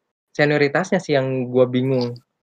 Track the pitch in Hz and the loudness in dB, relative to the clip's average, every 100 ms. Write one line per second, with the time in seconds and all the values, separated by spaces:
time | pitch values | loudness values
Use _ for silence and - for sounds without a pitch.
0 | _ _ _ - 147 147 143 156 190 185 | _ _ _ -2 0 2 2 0 0 -2
1 | - 139 131 131 123 123 123 127 131 131 | 0 0 0 -2 -2 2 2 2 0 0
2 | 120 120 - _ | -2 -8 -18 _